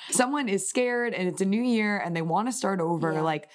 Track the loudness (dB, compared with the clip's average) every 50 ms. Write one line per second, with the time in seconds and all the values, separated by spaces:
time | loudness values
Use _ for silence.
0 | -8 -2 2 2 2 2 2 0 0 0 0 -2 -2 -2 0 0 2 2 2 0
1 | 0 0 -2 -2 -2 -2 0 0 0 0 2 2 2 2 2 2 2 2 0 -2
2 | -2 -2 -2 -2 -2 0 0 0 0 -2 -2 -2 -2 0 0 0 0 0 0 0
3 | 0 0 0 0 0 0 0 -2 -4 -10 -18